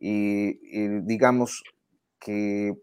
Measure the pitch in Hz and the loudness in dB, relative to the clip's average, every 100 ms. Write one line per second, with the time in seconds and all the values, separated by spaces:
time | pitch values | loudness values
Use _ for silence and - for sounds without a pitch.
0 | 92 104 101 101 101 - - 104 104 104 | -4 0 0 0 -2 -4 -8 -4 -2 -2
1 | 92 113 127 123 120 - - _ _ _ | -2 4 4 4 0 -4 -16 _ _ _
2 | _ _ - 104 104 101 104 101 | _ _ -6 -2 0 0 -2 -4